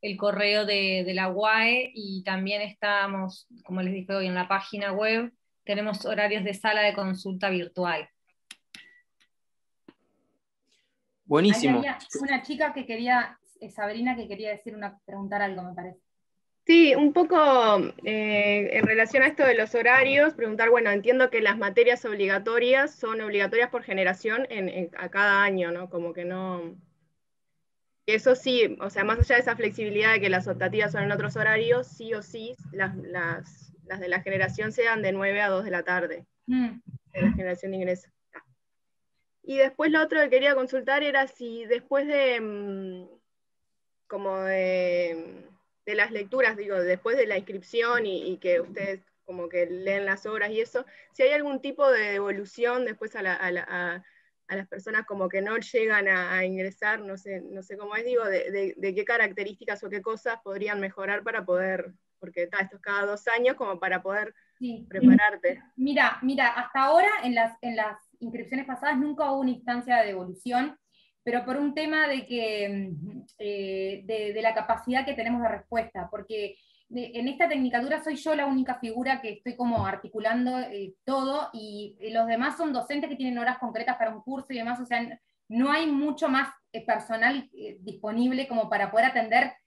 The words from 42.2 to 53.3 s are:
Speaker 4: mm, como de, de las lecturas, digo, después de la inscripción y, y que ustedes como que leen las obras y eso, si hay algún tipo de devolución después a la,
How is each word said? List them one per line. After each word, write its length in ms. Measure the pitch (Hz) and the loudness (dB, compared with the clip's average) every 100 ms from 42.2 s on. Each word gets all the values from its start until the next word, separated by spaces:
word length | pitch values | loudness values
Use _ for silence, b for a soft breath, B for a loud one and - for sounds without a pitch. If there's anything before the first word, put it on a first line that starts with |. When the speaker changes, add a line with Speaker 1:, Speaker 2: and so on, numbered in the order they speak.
| 269 240 | 2 2
Speaker 4:
mm, 680 | 220 208 202 196 190 180 180 - _ _ _ _ _ _ _ _ _ | -4 -6 -8 -8 -8 -12 -16 -20 _ _ _ _ _ _ _ _ _
como 320 | 202 196 190 | -6 -4 -2
de, 1080 | 190 190 185 185 180 175 175 165 165 - - _ _ _ - | 0 0 2 2 2 2 0 -4 -10 -16 -20 _ _ _ -6
de 100 | 214 | 0
las 160 | 208 | 0
lecturas, 440 | 220 196 262 240 214 | -2 -4 2 2 0
digo, 180 | 208 190 | -4 -2
después 380 | 180 180 220 262 | 0 0 0 2
de 80 | 226 | 2
la 120 | 196 | 0
inscripción 640 | 196 196 185 233 233 240 214 | -4 -12 -4 0 2 2 0
y, 260 | 185 - | -4 -4
y 40 | 180 | -4
que 240 | 185 175 | 2 2
ustedes 400 | 175 202 196 190 _ _ - | 0 -6 -6 -8 _ _ -16
como 240 | 180 170 | -12 -6
que 160 | 175 175 | -2 -2
leen 400 | 180 190 196 202 | -2 -2 -2 0
las 200 | 196 214 | -4 -4
obras 240 | 214 208 | -4 -2
y 100 | 220 | -2
eso, 240 | 233 247 262 b b | -2 -4 -6 b b
si 100 | - | 2
hay 80 | 269 | 4
algún 280 | 294 285 269 | 4 0 -4
tipo 280 | 277 269 285 | -6 2 4
de 220 | 233 208 | 4 2
devolución 720 | 202 202 196 202 - 233 247 240 | -2 -2 -4 -8 -2 0 0 -4
después 300 | 214 214 220 | -6 -10 -6
a 80 | |
la, 100 | 190 | -4